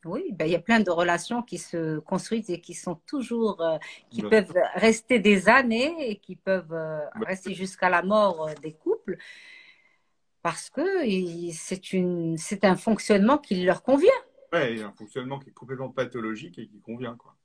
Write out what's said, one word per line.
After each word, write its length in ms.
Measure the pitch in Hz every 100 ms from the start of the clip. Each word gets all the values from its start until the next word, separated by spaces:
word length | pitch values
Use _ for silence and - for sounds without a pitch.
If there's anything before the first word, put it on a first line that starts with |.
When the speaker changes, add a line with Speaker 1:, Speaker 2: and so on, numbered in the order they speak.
| 160
Speaker 1:
Oui, 260 | 208 370
ben, 120 | 190 156
il 60 |
y 40 | 170
a 40 |
plein 200 | 165 226
de 80 | 190
relations 520 | 165 175 175 - 240
qui 140 | 233 170
se 420 | - 170 160 156
construisent 500 | - 185 - 233 214
et 100 | 170
qui 140 | -
sont 220 | 170 - 180 -
toujours, 560 | 294 226 233 220 190
euh, 160 | 165 160 - - _
qui 120 | 226
Speaker 2:
Bien 80 | 208
Speaker 1:
peuvent 200 | 214 180
Speaker 2:
sûr. 100 | 180 131 180
Speaker 1:
rester 440 | 214 226 - 247
des 280 | 190 202 180
années 640 | 240 247 226 269 339 269
et 80 | 208
qui 180 | _ 180
peuvent, 380 | - 190 160
euh, 260 | 165 160 156 147 220
Speaker 2:
Bien 120 | -
Speaker 1:
rester 220 | 190 -
Speaker 2:
sûr. 60 | 185
Speaker 1:
jusqu'à 300 | 190 - 185
la 120 | 175
mort, 440 | 180 214 208 165 156
euh, 60 | 151
des 180 | 156
couples 440 | 156 - 453 - - - - - - - _ _ _ _ _ _ _
parce 280 | 170 160 -
que 360 | - 349 392 262
il, 480 | 190 180 170 170
c'est 400 | 165 - 185 -
une, 440 | 190 180 175 165 160
c'est 280 | - 202 202
un 100 | 180
fonctionnement 640 | - 214 - 208 208 294
qui 260 | - 185
leur 180 | 180 175
convient. 280 | - 277 370 523 - _ _
Speaker 2:
Ouais, 220 | 170 135
il 60 | 113
y 20 |
a 60 | 107
un 40 |
fonctionnement 480 | - 104 135 127 139
qui 100 | -
est 20 |
complètement 360 | - 117 131 131
pathologique 680 | 127 123 123 110 110 165 175
et 80 | 107
qui 140 | 104
convient, 340 | - 117 123 117
quoi. 220 | _ _